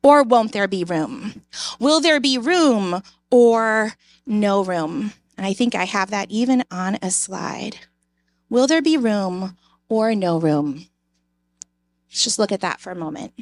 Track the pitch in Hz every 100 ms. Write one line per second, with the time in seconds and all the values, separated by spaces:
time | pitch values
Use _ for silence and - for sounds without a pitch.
0 | 277 294 247 240 220 208 196 190 170 170
1 | 156 127 208 - _ - - - 254 311
2 | 311 302 262 254 233 359 311 226 190 180
3 | - _ _ 247 233 226 226 220 214 -
4 | _ _ - 208 202 196 185 175 156 -
5 | 208 - _ - 196 196 240 - 185 202
6 | 190 208 190 214 247 254 247 180 185 202
7 | 190 185 - 190 - - 214 - - _
8 | _ _ _ _ _ 240 262 320 320 311
9 | 233 208 190 180 190 185 _ _ _ 220
10 | 220 220 185 165 160 151 147 139 185 _
11 | _ _ _ _ _ _ - _ _ _
12 | _ - - - 208 196 185 - - 180
13 | 160 - - -